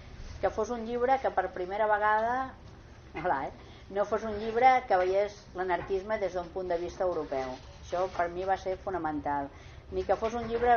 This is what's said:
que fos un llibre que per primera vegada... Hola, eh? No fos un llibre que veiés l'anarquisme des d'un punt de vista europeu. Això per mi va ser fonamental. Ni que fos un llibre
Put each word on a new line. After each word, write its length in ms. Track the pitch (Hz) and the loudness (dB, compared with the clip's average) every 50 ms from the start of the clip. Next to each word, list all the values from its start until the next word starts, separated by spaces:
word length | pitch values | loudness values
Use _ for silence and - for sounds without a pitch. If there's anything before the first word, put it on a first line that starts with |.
| - - - - - - - - | -16 -16 -14 -12 -12 -12 -6 -2
que 80 | - 185 | -2 0
fos 200 | - 220 214 214 | 0 0 -2 -2
un 160 | 247 226 220 | -4 -6 -4
llibre 340 | 226 240 240 247 262 269 262 | -4 -2 0 4 4 4 4
que 100 | 240 226 | 2 2
per 180 | - 190 185 185 - | 2 2 0 0 -4
primera 320 | 185 180 180 196 214 214 | -6 -6 -4 0 2 4
vegada... 680 | 214 208 202 214 214 214 220 226 233 247 262 262 262 - - - - - - - - - - - - - 156 160 | 4 4 4 4 4 4 4 2 2 0 0 -2 -4 -8 -14 -18 -18 -18 -18 -18 -18 -20 -18 -18 -12 -8 -2 0
Hola, 240 | 180 147 135 151 | 0 0 0 -2
eh? 40 | 180 - - - - - - - - | -4 -8 -12 -16 -18 -18 -18 -16 -6
No 140 | 190 202 202 | -2 -2 0
fos 200 | - 220 208 220 | 0 0 0 0
un 80 | 220 208 202 | -2 -4 -4
llibre 280 | 220 226 220 233 254 262 254 254 247 | -4 -2 4 6 8 8 8 8 6
que 100 | - 196 180 | 4 4 4
veiés 360 | 180 185 190 196 208 202 - - - - - | 4 4 4 2 2 0 -2 -10 -16 -10 -6
l'anarquisme 640 | 180 185 185 175 170 - - 196 185 190 214 220 214 | -4 0 0 0 0 0 -2 -2 -2 0 -2 -2 -2
des 140 | 196 175 156 | -2 -2 -2
d'un 140 | 180 170 165 | -4 -6 -4
punt 160 | - 190 185 | -6 -6 -2
de 100 | 180 175 | 0 -2
vista 280 | 170 175 165 - - 190 | -2 -2 -6 -2 0 0
europeu. 480 | 180 170 160 147 - 139 131 131 127 127 - - - - - | 0 0 0 -2 -2 -2 -2 -2 -4 -6 -8 -10 -16 -18 -16
Això 200 | - - 175 175 190 185 - | -8 -4 -2 -2 -2 0 0
per 100 | - 170 175 | -2 -2 -2
mi 140 | 170 180 190 | -2 -4 0
va 140 | 190 190 185 | 0 0 0
ser 160 | - 190 185 180 - | 0 -4 -4 -4 -4
fonamental. 640 | 202 185 170 160 156 151 147 143 143 143 143 143 139 - - - - - - - - 190 | -4 -4 -2 -2 -2 -2 -2 -2 -2 -2 -2 -2 -6 -10 -14 -18 -18 -18 -18 -14 -6 -4
Ni 80 | 185 185 | -4 0
que 140 | - 190 185 | 2 2 2
fos 140 | 220 220 233 | 2 -2 -2
un 140 | 240 233 233 | -4 -4 -2
llibre 240 | 233 233 240 247 240 | -2 2 6 6 6